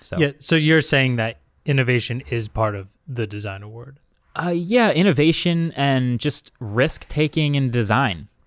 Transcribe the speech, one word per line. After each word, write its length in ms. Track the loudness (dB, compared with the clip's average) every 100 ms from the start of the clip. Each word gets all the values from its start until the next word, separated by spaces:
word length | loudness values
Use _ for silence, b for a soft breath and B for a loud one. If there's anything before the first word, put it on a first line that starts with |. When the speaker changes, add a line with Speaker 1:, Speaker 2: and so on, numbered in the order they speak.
Speaker 1:
So 160 | -10 -2
Speaker 2:
Yeah, 140 | -2 -2
so 180 | 0 2
you're 240 | 4 2
saying 360 | 4 2 2 0
that 240 | -4 -6 _ _ -2
innovation 560 | 0 2 0 0 -6 -6
is 180 | -6 -4
part 260 | -2 -2
of 140 | -2 -10 _ -12
the 200 | -6 -6
design 360 | -6 -10 -12
award? 360 | -14 -18 -20 -20 _ _ _
Speaker 1:
Uh, 140 | -6 -2 -2
yeah, 340 | 2 4 4
innovation 840 | 4 4 4 4 2 0 0 -2 -2
and 420 | 0 2 2 0
just 340 | -2 -4 -8 -14
risk-taking 960 | -4 0 0 -2 -6 -2 0 0 0
and 160 | 0 0
design, 580 | 0 2 2 0 -2 -10 _